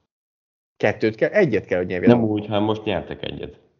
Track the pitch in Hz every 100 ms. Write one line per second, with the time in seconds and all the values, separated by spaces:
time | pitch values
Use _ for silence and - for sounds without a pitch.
0 | _ _ _ _ _ _ _ - 110 -
1 | 110 107 160 107 156 98 - 90 90 90
2 | 98 120 110 104 104 104 107 107 110 87
3 | - - - - - - _